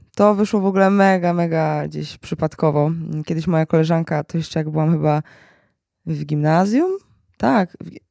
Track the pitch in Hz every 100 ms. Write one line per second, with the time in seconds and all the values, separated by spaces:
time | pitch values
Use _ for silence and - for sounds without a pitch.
0 | - - 208 202 214 208 196 190 190 196
1 | 196 185 175 175 170 160 156 151 151 151
2 | 151 - - 165 156 - 160 147 151 165
3 | 160 156 156 165 160 165 156 160 160 165
4 | 165 151 - 170 156 160 156 156 156 156
5 | 151 151 - - _ _ _ _ _ _
6 | 165 151 147 147 151 165 196 247 359 392
7 | - _ _ - 240 247 180 - 170 -
8 | -